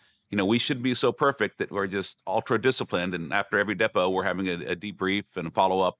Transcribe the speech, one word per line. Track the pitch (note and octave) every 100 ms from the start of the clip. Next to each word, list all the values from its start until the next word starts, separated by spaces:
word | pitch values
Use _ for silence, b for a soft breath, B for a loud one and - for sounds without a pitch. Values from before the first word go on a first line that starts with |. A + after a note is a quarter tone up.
| b b b
You | G2+
know, | F#2+
we | A#2+
should | - C3+
be | B2+
so | B2 B2+
perfect | - C#3+ C3+ G2+ -
that | F2
we're | F#2 G2
just | G2 F#2+ - -
ultra | G#2 - A2+
disciplined. | B2 C3 - F#2+ F2+
And | F2+ E2
after | G2 G2 G#2
every | G2+
depo, | F#2+ A2 G#2 F#2
we're | F#2
having | F#2+ F2+ F#2+
a, |
a | F2 C2 F2
debrief | G#2 F2 F#2+ G2 G2
and | - E2
a |
follow | - F#2+ F#2+
up. | F#2